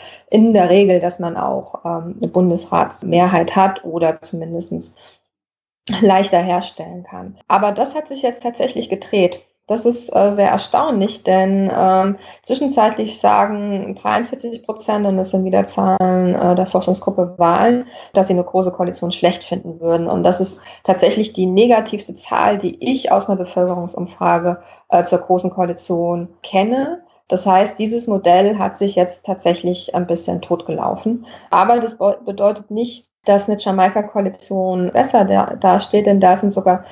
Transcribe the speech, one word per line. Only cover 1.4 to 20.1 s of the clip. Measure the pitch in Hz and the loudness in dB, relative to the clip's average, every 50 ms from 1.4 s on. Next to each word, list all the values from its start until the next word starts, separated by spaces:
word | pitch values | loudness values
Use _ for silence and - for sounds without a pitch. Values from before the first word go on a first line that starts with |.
| - - - - - - - - - | -4 -4 -4 -6 -6 -10 -12 -10 -8
ähm, | 170 170 165 165 175 196 - | -8 -8 -8 -8 -12 -8 -8
eine | - 170 | -8 -2
Bundesratsmehrheit | - 180 185 180 170 175 - - 180 170 170 - - - - 175 165 175 180 185 196 170 170 165 - | 0 2 2 2 2 -2 -2 -2 0 0 0 0 -4 -8 -4 0 2 2 4 4 2 0 0 0 2
hat | 190 190 196 190 - - | 2 2 2 0 -4 -10
oder | 170 165 170 165 160 160 - | -10 -4 -2 0 -2 -2 -4
zumindestens | - - - 165 165 165 165 170 170 - 165 165 165 - _ _ _ _ _ _ _ _ _ _ _ _ _ _ _ _ _ _ _ - 202 185 | -10 -14 -12 -10 -10 -8 -10 -10 -10 -10 -12 -12 -12 -16 _ _ _ _ _ _ _ _ _ _ _ _ _ _ _ _ _ _ _ -8 -2 2
leichter | 220 196 190 190 196 196 190 170 | 4 4 4 4 2 2 2 0
herstellen | 180 185 175 180 - - - - 160 170 175 180 180 | 2 0 -2 -2 -4 -8 -12 -14 -14 -14 -16 -16 -18
kann. | - 185 185 185 196 - - _ | -18 -18 -16 -16 -16 -18 -16 _
Aber | - 220 196 208 208 | 0 0 2 2 0
das | 202 214 262 277 - | 0 -2 -4 -4 -6
hat | 311 302 | -8 -10
sich | - 277 269 277 | -10 -8 -4 -4
jetzt | 240 240 - | -4 -4 -6
tatsächlich | - 240 240 - - 247 - - - - | -8 -8 -4 -4 -4 -4 -4 -8 -6 -6
gedreht. | 185 190 - - - 202 180 175 - - - _ _ _ _ | -8 -8 -6 -4 0 2 2 0 0 -6 -14 _ _ _ _
Das | - 214 233 226 | -6 -4 -2 0
ist, | 240 240 - - - - | -2 -2 -2 -6 -2 2
äh, | - 196 202 | 2 2 2
sehr | 202 202 196 - | 2 2 2 2
erstaunlich, | - 202 - - - - 294 320 254 196 190 208 - - | 2 0 0 -2 0 0 0 0 0 0 -2 -2 -4 -4
denn, | - - 185 190 190 190 196 196 196 190 | -2 0 2 2 2 2 2 0 0 0
ähm, | - - 185 185 190 185 190 196 202 - - - - _ | 0 2 2 4 4 4 2 0 -2 -6 -10 -18 -20 _
zwischenzeitlich | _ - 247 269 294 262 - 233 214 220 220 - 220 214 - - | _ -6 -4 -2 -2 0 2 2 2 2 2 -2 -6 -6 -4 0
sagen | - 208 208 202 202 208 208 208 202 208 202 196 - - 196 | 2 2 4 4 2 0 -2 -4 -4 -4 -4 -4 -6 -8 -10
dreiundvierzig | - - 208 214 214 240 240 254 262 - 233 226 233 - | -6 -4 -2 -2 -2 -2 -4 -8 -10 -10 -10 -12 -10 -10
Prozent, | - 214 214 - - 214 208 208 | -10 -12 -8 -4 -4 -2 0 0
und | 202 190 | 0 0
das | 185 185 190 | 0 0 -2
sind | - 190 185 | -2 -2 0
wieder | 185 185 196 196 | 0 0 0 0
Zahlen, | - - 196 196 190 185 190 185 185 185 185 185 180 180 | 0 -2 0 0 2 2 2 2 2 2 2 2 0 0
äh, | - - 180 180 | 2 2 2 2
der | 180 185 | 2 0
Forschungsgruppe | 185 - 185 185 180 185 - - - 196 - 180 175 180 | 0 -2 0 0 0 -2 -2 -2 -4 -2 -2 -2 -2 -2
Wahlen, | - 170 170 175 190 208 233 240 247 247 - - - - - - | 0 2 2 4 4 4 2 2 0 -2 -8 -16 -20 -20 -2 0
dass | 196 190 196 | 0 2 2
sie | 185 | 0
eine | 180 180 | -2 -2
große | - - 185 190 180 | 0 0 0 0 0
Koalition | 175 - 180 180 180 - 175 170 | -2 -4 -4 -4 -4 -6 -8 -8
schlecht | - - - 175 185 - - | -2 0 0 0 0 -2 -6
finden | - 175 185 - 175 160 165 | -8 -8 -8 -8 -12 -12 -6
würden. | 165 165 165 165 170 | -2 0 0 0 0
Und | 165 | -2